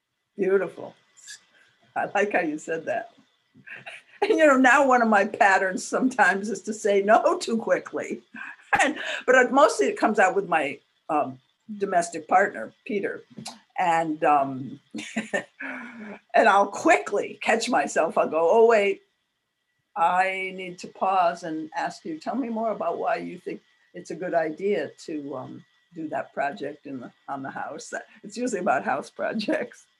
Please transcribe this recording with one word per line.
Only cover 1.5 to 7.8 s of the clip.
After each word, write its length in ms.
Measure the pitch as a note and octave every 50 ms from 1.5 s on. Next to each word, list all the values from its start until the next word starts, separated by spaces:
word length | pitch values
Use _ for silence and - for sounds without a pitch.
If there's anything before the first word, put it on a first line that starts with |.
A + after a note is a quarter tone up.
| _ _ _ _ _ _ _ _ -
I 120 | - A#2 - -
like 200 | G3+ G3+ G#3 -
how 80 | -
you 160 | F3 D#3 D3 D3+
said 280 | - - D#3+ D#3+ -
that. 260 | B2 A#2+ G#2+ - - _ _ _ _ _ _ _ _ _ _ _ - - - - - - - - _ - -
And, 100 | - -
you 140 | - D#4 D#4+
know, 120 | D4+ C4+ B3+
now 280 | C4 B3 A#3 D4+ C#4+ C4
one 140 | B3+ B3
of 60 | A#3 A3
my 180 | A3 G3+ G3
patterns 600 | A3 - - A3+ G3 F#3+ F#3+ F#3+ F#3 F#3 - -
sometimes 640 | - - - C4 C4 - - F3 F3+ F#3+ G3 G3+ A3
is 120 | G3 F#3 -
to 100 | G#3+ -
say 280 | - - G#3 G3+ G3
no 360 | G3 G3+ A3 - - C#4+ - F4+
too 200 | - A#3+ A#3 A3
quickly. 640 | - F#3+ F3+ -